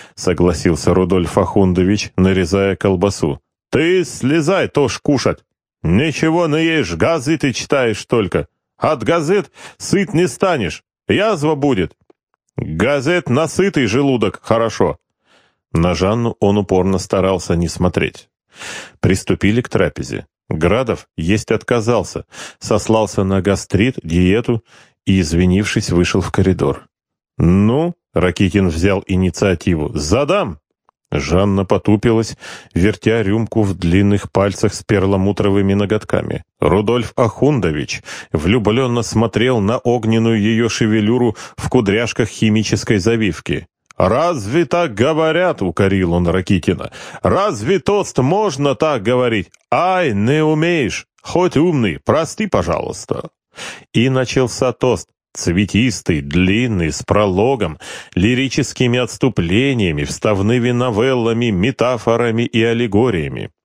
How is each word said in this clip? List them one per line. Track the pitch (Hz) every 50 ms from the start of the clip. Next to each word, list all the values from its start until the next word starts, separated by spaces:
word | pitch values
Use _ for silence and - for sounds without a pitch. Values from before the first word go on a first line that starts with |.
| - - _
согласился | - - 92 87 80 87 87 87 - - 92 80 76 - 90 87
Рудольф | 92 92 87 95 92 87 78 -
Ахундович, | 107 92 - - 104 98 92 87 90 90 92 104 104 - - -
нарезая | - 92 95 95 92 90 82 95 98 98 98 92
колбасу. | - - 101 95 87 98 101 - - - 78 69 - _ _ _ _ _ -
"Ты | - 120 160 170 185 185 170
слезай, | - - - - 139 151 170 143 156 196 180 131 98
тоже | - 143 143 113 - -
кушать. | - - 143 123 - 104 80 - _ _ _ _ _ _ _ _
Ничего | - 78 85 107 151 165 135 - - 160 160 175 175
не | 156 143 160 165
ешь, | 165 165 156 113 85 87
газеты | 80 107 151 165 160 120 143 165 143 - 139
читаешь | 113 - - - 147 139 127 117 104 - -
только. | - - 117 101 87 - 85 73 - _ _ _ _ _ -
От | - 131 156 127
газет | - - 165 170 151 151 196 208 - - _ - - - -
сыт | - - - - 196 196 - -
не | 160 185 131
станешь, | - - 202 190 170 135 98 78 - - _ _ _ _ _ -
язва | - 175 202 226 208 151 143 156 156
будет. | 139 139 143 127 95 82 - _ _ _ _ _ _ _ _ _ _ _ _ _
Газет | - - - 78 80 101 131 147 143 123 151 180 175 - 143
на | 120 143 165 151
сытый | - - - 196 - 156 127
желудок | 101 104 135 143 139 131 113 104 98 - -
хорошо". | - - 110 117 117 110 - - 101 82 71 - _ _ _ _ _ _ _ _ _ _ _ _ _ _
На | - 80 82 90 87
Жанну | 85 92 95 110 120 117 117 101 -
он | - 101 101 104
упорно | 98 - 95 92 90 98 95 90
старался | - - - 95 92 95 95 87 - - 90
не | 85 87 80
смотреть. | - - 92 90 - 101 85 - - - - _ _ _ _ _ _ - - - - - - - _ _
Приступили | - 95 95 95 - - 92 - - 98 107 123
к | 120 -
трапезе. | - 104 92 76 - - 65 64 55 50 - _ _ _ _ -
Градов | - 78 80 85 101 123 135 113 92 - - _ _
есть | - 80 85 104 120 - -
отказался, | 113 104 - - 123 120 104 117 123 107 87 - - - - _ - - - - - -
сослался | - - 113 98 - - 110 113 107 98 - - 98
на | 95 98 98
гастрит, | 90 101 98 - - - - 92 110 131 131 -
диету | - 80 82 87 90 90 98 117 120 - 120 113 - _ - - - _ _ _ -
и, | - 95 95
извинившись, | 87 80 85 85 92 90 90 98 107 - - 113 107 -
вышел | - 87 87 - - 98
в | 90 -
коридор. | - - 92 95 90 82 76 71 69 - - _ _ _ _ _ _ _ _ _ _
"Ну?" | - 82 85 87 98 101 110 120 147 165 175 175 _ _ _ -
Ракитин | 82 85 90 87 - 104 90 85 101 95 90
взял | 78 80 85 101 95 95 -
инициативу. | - 92 90 92 90 - - 107 98 90 80 - - 87 78 73 71
"Задам!" | - 76 71 76 98 123 147 160 185 208 175 107 80 - _ _ _ _ _ _ _ _ _ -
Жанна | - 71 69 73 82 90 101 101 98 98 95
потупилась, | - 104 92 - - 104 104 - 123 113 113 113 - - - - - - - - - -
вертя | 85 90 107 104 - - 107 110 117
рюмку | 104 98 104 113 110 104 - 113
в | 104 98 92
длинных | 87 90 85 87 98 101 101 101 98 - -
пальцах | - 95 98 101 95 - - 104 -
с | -
перламутровыми | - - 107 95 95 98 101 95 92 101 98 - 101 101 98 101 98 98 98
ноготками. | 101 104 92 107 107 - - - 92 - - - - - _ _ -
Рудольф | - 147 156 208 214 196 120 123 113 - -
Ахундович | - 123 107 - - 127 143 151 120 90 82 76 73 - - - - - - - - - -
влюблённо | - 78 76 87 113 127 98 104 107 123 135 123 120 120
смотрел | 113 - - 110 113 113 - 101 117 127 131 113
на | 98 101 120 -
огненную | - 123 120 123 107 110 113 113 113 117 113 107
её | 101 110 113 110 120 110
шевелюру | - - 117 107 107 110 104 107 120 127 123 113 107 - - - -
в | - - -
кудряшках | - 127 107 98 98 110 120 110 - - 120 -
химической | - - 117 107 107 110 107 - 113 107 - - 117 98
завивки. | 85 113 117 113 110 95 80 - - - - 71 - - _ _ _ _ -
"Разве | - 90 92 110 131 160 175 175 131 98 101 131 170 170
так | - - 175 175 147 104
говорят?" — | 98 120 147 160 151 160 160 156 170 185 175 147 -
укорил | 98 90 82 - 101 98 98 95 92 85
он | 85 87 87
Ракитина. | 85 82 95 92 - 104 87 - - 87 71 - - - - - - - -
"Разве | - 90 107 175 196 214 151 104 104 143 196 175
тост | - - 202 208 170 - - -
можно | 123 135 180 208 220 196 131 135 143 143 131
так | - 160 156 143 117 95
говорить? | 113 127 127 127 123 113 101 87 - _ _ _ -
Ай, | 120 131 170 185 185 185 180 139
не | 104 98 104 120 143 156 156
умеешь! | 156 156 151 160 170 175 160 127 90 - - - _ _ _
Хоть | - - - 165 180 175 -
умный, | - 160 180 160 135 113 95 73 65 -
прости, | - 113 151 165 - - - 220 190
пожалуйста!" | - 104 85 87 80 - - - - - - - - - - - _ _ _ _ _ - - - - - - _ -
И | - 120 131
начался | 131 131 127 - - 139 131 117 - - 135 127
тост, | 117 - - 127 113 - - _ _ _ _ _
цветистый, | - - - 95 85 95 107 90 - 98 123 127 98 - - - 85 73
длинный, | 71 71 73 90 90 92 101 113 127 123 107 90 82 78
с | 73 -
прологом, | - - - 104 107 101 90 92 107 131 139 117 101 80 76 - - - - - - - -
лирическими | 90 90 117 123 123 135 127 - 156 135 - - - 127 120 120 123
отступлениями, | 123 - - - - 131 - - 87 82 92 113 131 139 135 117 101 85 76 73 73
вставными | 71 - - - 110 104 95 98 107 123 127 117 123
новеллами, | 123 120 123 127 107 98 120 135 131 123 113 113 113 117 120 117
метафорами | 101 87 95 135 - - 113 123 127 110 - 117 117 117 120 117 113 113
и | 120 - - 113
аллегориями, | 113 117 117 117 123 110 92 104 127 127 104 82 73 65 64 55 50 - _ _